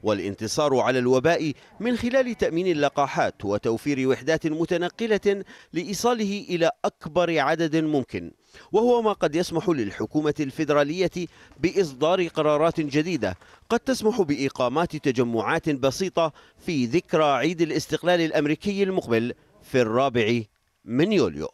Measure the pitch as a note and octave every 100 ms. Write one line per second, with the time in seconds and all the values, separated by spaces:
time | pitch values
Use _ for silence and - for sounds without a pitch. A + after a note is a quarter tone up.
0 | G#2 G2+ F#2 - G#2+ - D3 C3 A2 B2+
1 | B2 C3 C3+ E3+ D#3 C3 - - A3 A#3
2 | A#3+ C4 B3+ A3+ - E3 F#3 D#3 C#3+ -
3 | C#3 E3 A#2 - G2+ G2+ - A2+ D3 C#3
4 | C3 B2+ C3 D#3 E3 D#3 E3+ E3+ F3 -
5 | A3+ G3+ G3+ G3+ F#3+ - - D#3 F3+ G3
6 | A#3 A#3+ G#3 G3+ - E3+ E3 - G3+ _
7 | D#3+ D3+ E3+ D#3+ C#3 D#3+ E3 D#3 D#3 D3+
8 | B2 G2 E2+ - _ - - - A#3+ A#3+
9 | A3 G3 E3+ D3 F3 E3 F3 D#3+ G#2 -
10 | A2 D3+ D3+ D3 C#3+ - D3+ D3 C#3+ F3
11 | F3 - E3+ - - - D#3+ E3+ F3 B2+
12 | D3+ F#3+ E3+ - D3+ D3 E3 E3 D3+ C#3
13 | D#3 E3 G#2 F2+ - - _ A#3 - B3+
14 | G#3+ A3 E3+ D3 C3+ - B2 C3+ F3 D3+
15 | C#3+ A#2+ B2 A2+ G#2 D#3+ D#3+ C#3+ C3+ C3
16 | F#3+ - D#3+ - - _ - D#3+ A#2+ D3
17 | - E3+ D3+ C3+ C#3+ F3 E3 D3 - D3+
18 | E3+ F3 E3 D#3 D3 D3+ G#3 G3 G3 F#3
19 | B2+ A2+ A#2+ - _ _ - C3 A2+ A#2
20 | C#3 B2 G#2+ A#2+ A2+ _ _ _ - A#2+
21 | F3+ G#3 A2 D2 D2+